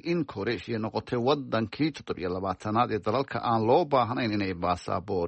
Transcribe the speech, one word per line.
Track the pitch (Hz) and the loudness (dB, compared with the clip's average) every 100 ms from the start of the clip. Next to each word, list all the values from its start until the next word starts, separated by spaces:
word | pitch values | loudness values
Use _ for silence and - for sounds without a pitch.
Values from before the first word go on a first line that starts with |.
| 165 | 0
in | 175 143 | -2 -2
Croatia | 101 98 101 - 110 | -4 -2 -2 -2 -4
noqotay | 110 110 - 123 | -2 -4 -2 0
waddankii | 123 151 123 113 110 - 156 | 2 0 0 -2 0 0 -2
toddobiyo | - - 85 90 | -2 -8 -6 -4
labaatanaad | 92 95 - 107 110 117 | -4 -4 -4 0 2 2
ee | 107 | 0
dalalka | 107 123 139 - | 0 0 -2 -2
aan | 120 113 110 | 0 2 6
loo | 156 151 | 4 6
baahnayn | 135 117 131 117 | 2 2 0 0
inay | 104 95 | 0 -2
baasaboor | 85 87 87 - 95 92 92 | 0 0 0 -2 -4 -2 -2